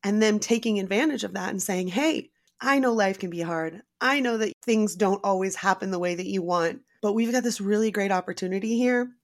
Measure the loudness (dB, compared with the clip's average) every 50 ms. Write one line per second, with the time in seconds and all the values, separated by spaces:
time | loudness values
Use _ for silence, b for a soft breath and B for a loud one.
0 | -2 0 2 4 4 4 4 2 2 0 0 0 2 0 -2 -2 -2 0 0 0
1 | 0 0 0 -2 -6 -6 -6 -6 -6 -4 -4 -4 -4 -2 -2 -2 -2 -2 -2 0
2 | 0 0 0 0 -4 -10 _ _ _ _ _ _ 0 2 2 4 4 2 2 2
3 | 2 0 0 -2 -6 -8 -6 -6 -4 -4 -4 -4 -4 -6 -8 -10 -20 _ _ _
4 | 0 2 2 2 2 0 0 0 -2 -2 -4 _ 0 2 2 4 4 2 2 2
5 | 2 2 2 2 2 0 0 2 0 -2 -4 -2 0 0 0 0 0 -4 -2 -2
6 | 0 -2 -2 -2 -4 -2 -2 -2 0 2 2 2 2 0 -2 -4 _ _ _ _
7 | -2 0 2 2 0 2 0 0 0 0 -4 -2 0 0 2 2 2 0 0 0
8 | 0 2 0 0 0 -4 -8 -6 -4 -4 -4 -2 -2 0 0 2 2 2 2 2
9 | 0 -2 -6 _